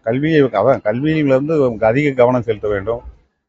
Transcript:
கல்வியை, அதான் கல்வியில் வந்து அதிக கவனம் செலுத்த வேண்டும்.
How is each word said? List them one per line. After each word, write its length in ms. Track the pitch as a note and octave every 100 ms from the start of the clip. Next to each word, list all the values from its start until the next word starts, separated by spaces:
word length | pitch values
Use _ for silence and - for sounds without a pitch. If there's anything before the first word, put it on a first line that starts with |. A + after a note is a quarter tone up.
கல்வியை, 420 | A2+ B2+ D3+ D#3
அதான் 380 | C3 G2+ A#2 A#2+
கல்வியில் 440 | G#2+ A#2 D3+ D#3 C#3+
வந்து 520 | C3 D3 D#3+ C3 G#2+
அதிக 320 | A2 B2 D3
கவனம் 300 | C3 A#2+ B2+
செலுத்த 260 | A2+ G#2+ G#2+
வேண்டும். 340 | G2+ G2 A#2+ - - _ _